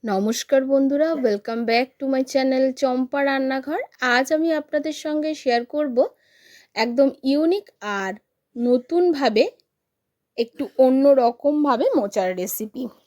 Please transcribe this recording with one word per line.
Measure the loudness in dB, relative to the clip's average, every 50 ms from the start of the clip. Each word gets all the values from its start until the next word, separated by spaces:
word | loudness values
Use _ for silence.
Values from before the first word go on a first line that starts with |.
| -2
নমস্কার | -2 -2 0 0 -2 -2 -4 -2 0 0 0 2
বন্ধুরা, | 2 2 2 2 2 2 2 0 0 0
welcome | 0 0 0 0 0 _ -6 -6 -4 -2
back | 0 2 0 0 -2 _
to | _ -4 -2
my | -2 -2 -2
channel | 0 0 0 0 2 2 2 0 0
চম্পা | 0 -2 -2 -2 0 -2 -2 -2 -2 -2
রান্নাঘর। | 0 0 0 -2 -2 -2 -4 -4 -6 -6 -6 -6 -6 -10 _ _
আজ | -2 0 2 2 2 2
আমি | 0 0 2 0
আপনাদের | 0 -2 -4 _ -4 -4 -4 -4 -8
সঙ্গে | -6 -6 -4 -4 -2 -2 -4 -6
শেয়ার | -4 -2 0 0 0 -2
করব | _ -4 -4 -2 0 2 0 0 0 _ _ _ _ _ _ _ _ -20 -20 _ _ _
একদম | -4 -4 -2 2 2 2 2 2 _ -2
ইউনিক | 0 2 2 2 2 0 0 -4 -10 _ _ -8 -6 -4
আর | -4 -4 -6 -8 -10 _ _ _ _ _ _ _
নতুনভাবে | -4 0 0 0 0 0 _ 0 2 2 2 0 0 0 0 2 2 0 0 -2 _ _ _ _ _ _ _ _ _ _ _ _ _ _ _ _ -6
একটু | -6 -6 _ -10 -10 -10 _ 2
অন্য | 4 4 4 4 4 6 6 6
রকমভাবে | 4 2 0 _ -2 0 0 2 2 0 0 2 0 2 2
মোচার | 0 -2 0 -2 -2 -2 -2 -2
রেসিপি। | -4 -6 -6 -6 -8 -8 -10 _ -10 -10 -10 -12 _ _